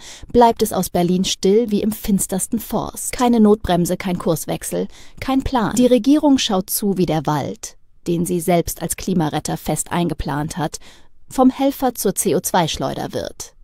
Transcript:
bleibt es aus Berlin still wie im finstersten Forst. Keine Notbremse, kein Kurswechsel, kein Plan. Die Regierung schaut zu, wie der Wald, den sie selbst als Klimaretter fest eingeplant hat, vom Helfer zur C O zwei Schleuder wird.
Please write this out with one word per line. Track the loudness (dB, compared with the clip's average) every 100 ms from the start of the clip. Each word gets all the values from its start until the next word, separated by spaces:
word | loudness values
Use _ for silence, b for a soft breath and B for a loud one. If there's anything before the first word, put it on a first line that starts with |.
| B B B
bleibt | 4 6 4
es | -2
aus | -2 -2
Berlin | 0 0 0
still | -2 0 2 2 2
wie | 0
im | -2
finstersten | -4 -2 -2 0 -4 -4 -6
Forst. | -4 -6 -6 -8 -8
Keine | 0 2 6
Notbremse, | 6 6 2 0 0 -2
kein | -4 -2
Kurswechsel, | -2 -2 -4 -8 -6 -6 -6 B B B
kein | -2 -2
Plan. | 0 -2 0 2
Die | 4
Regierung | 4 4 4 4 4
schaut | 2 -2 -2
zu, | -2 -2 0
wie | 0
der | 0
Wald, | 0 -2 -4 -8 -14 -18 -20 -12 -4
den | -2 0
sie | -2
selbst | 2 2 0 -4
als | -6 -6
Klimaretter | -2 0 0 -2 -6 -6
fest | -4 -4 -2
eingeplant | -2 -2 -2 -4 -4 -6 -4
hat, | -6 -8 b b b -20 -6
vom | 4 4
Helfer | 4 -2 0 -4
zur | -2 -4
C | -2 0 0
O |
zwei | 0 0 0
Schleuder | -2 -6 -6 -8
wird. | -8 -8 -12 -18 -18